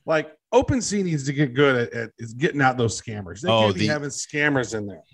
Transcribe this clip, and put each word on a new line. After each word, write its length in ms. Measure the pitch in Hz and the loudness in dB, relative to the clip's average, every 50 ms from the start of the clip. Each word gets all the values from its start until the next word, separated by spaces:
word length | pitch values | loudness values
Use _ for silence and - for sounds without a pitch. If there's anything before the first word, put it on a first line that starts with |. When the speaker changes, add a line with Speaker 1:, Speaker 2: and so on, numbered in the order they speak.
| - | -4
Speaker 1:
Like, 240 | - 160 156 156 - - _ _ _ | 0 0 0 0 -4 -10 _ _ _
OpenSea 500 | - 254 262 - 294 247 - - 196 208 190 | 4 4 4 4 2 0 -2 -2 -2 -2 0
needs 200 | 175 160 143 131 | 0 -2 -2 -2
to 60 | 147 | -2
get 220 | 139 139 151 127 120 | 0 0 0 0 2
good 340 | 135 147 139 131 120 120 - | 4 4 4 4 2 0 -2
at, 40 | 117 | -6
at, 160 | 117 113 110 - - | -8 -10 -10 -12 -14
is 160 | 113 117 113 | -14 -14 -8
getting 260 | 123 156 156 - 143 | -4 -4 -2 0 2
out 160 | 135 131 123 | 2 2 2
those 240 | 127 117 107 - - | 2 0 0 -2 -4
scammers. 400 | - - 107 104 98 87 87 101 | -8 -10 -10 -10 -10 -12 -12 -6
They 80 | 151 - | 0 2
Speaker 2:
Oh, 140 | 113 110 | 4 4
Speaker 1:
can't 120 | 110 107 - | 4 4 2
be 60 | - | 2
Speaker 2:
the 60 | - 151 | 0 0
Speaker 1:
having 220 | 151 147 143 139 | -2 -2 -4 -8
scammers 640 | - - - - - 147 147 151 143 131 120 113 113 | -8 -10 -10 -6 -4 0 0 2 2 0 0 -2 -4
in 100 | 107 104 | -6 -8
there. 160 | 101 90 80 - _ | -8 -12 -14 -20 _